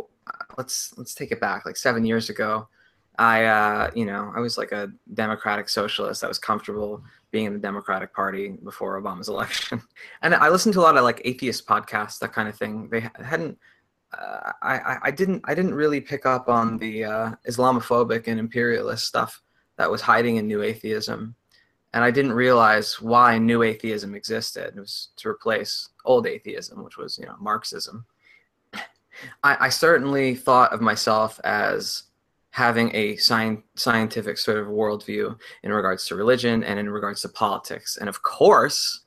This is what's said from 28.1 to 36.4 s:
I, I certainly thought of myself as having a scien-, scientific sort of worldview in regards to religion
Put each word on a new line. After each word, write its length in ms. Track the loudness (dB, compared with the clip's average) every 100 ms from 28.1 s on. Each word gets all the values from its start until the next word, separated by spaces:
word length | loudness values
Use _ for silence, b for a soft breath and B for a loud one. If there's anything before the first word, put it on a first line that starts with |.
| _ _ _ _ _ _ -14 -14 _ _ B -20 B
I, 220 | 0 2 2
I 20 |
certainly 640 | 2 4 4 4 0 0
thought 380 | 0 4 6 6
of 80 | 4
myself 580 | 0 2 2 2 2 -2
as 600 | -2 0 0 -2 -4 -10 -12 _ _ _ _
having 400 | 0 2 4 2
a 200 | 0 -2 0
scien-, 460 | 2 2 0 -4 -8 -6
scientific 600 | 0 2 0 -2 -6 -4
sort 220 | -2 -2
of 80 | -2
worldview 720 | 0 0 -2 -6 -4 -4 -6 B B
in 100 | -4
regards 340 | 0 0 -2 -4
to 80 |
religion 500 | -2 2 2